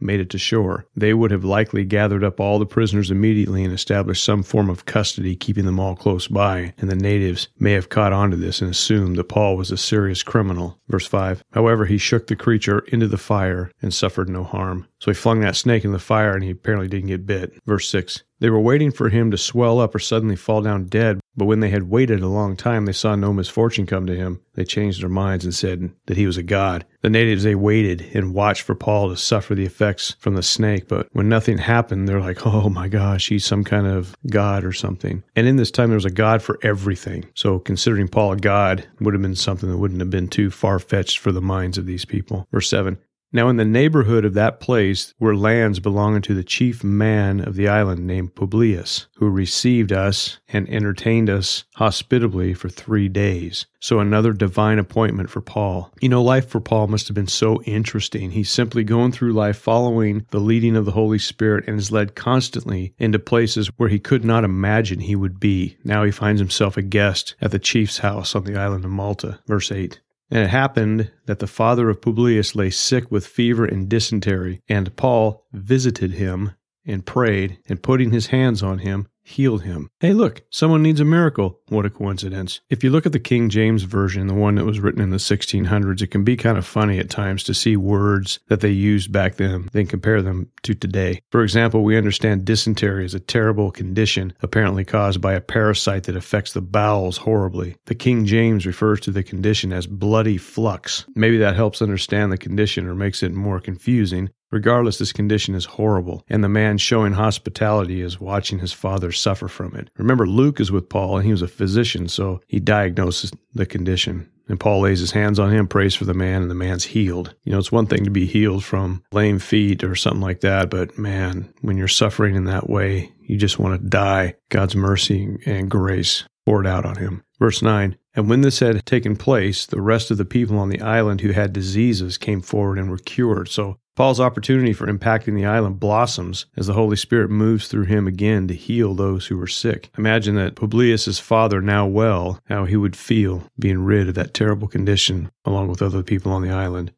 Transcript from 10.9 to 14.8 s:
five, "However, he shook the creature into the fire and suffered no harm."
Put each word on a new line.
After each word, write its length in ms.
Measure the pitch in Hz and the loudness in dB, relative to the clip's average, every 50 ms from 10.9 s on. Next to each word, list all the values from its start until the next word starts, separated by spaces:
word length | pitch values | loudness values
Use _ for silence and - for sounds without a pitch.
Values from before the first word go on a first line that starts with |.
| - 92 - | -4 -4 -2
five, 380 | - - 98 95 95 92 - - _ | -2 -2 -2 -2 -2 -4 -6 -8 _
"However, 340 | - 113 113 113 117 110 104 | 0 2 4 4 4 2 2
he 140 | 87 104 101 | 2 2 0
shook 260 | - - 123 113 - | 2 2 0 0 0
the 100 | - 113 | -2 -6
creature 480 | - - 120 117 104 - 101 101 104 - | -2 0 2 2 2 2 0 0 0 0
into 200 | - 127 113 113 | 0 0 0 0
the 100 | 101 101 | 0 -2
fire 520 | 95 - - 107 101 95 92 90 90 90 - - _ | -4 -2 -2 0 0 0 0 -2 -4 -6 -8 -10 _
and 120 | - 98 - | -6 -4 -4
suffered 360 | - - 95 - - 95 92 | -2 -2 -2 -2 -2 -4 -4
no 140 | 92 92 90 | -4 -6 -6
harm." 440 | - - 95 95 92 90 92 | -6 -6 -6 -4 -4 -6 -8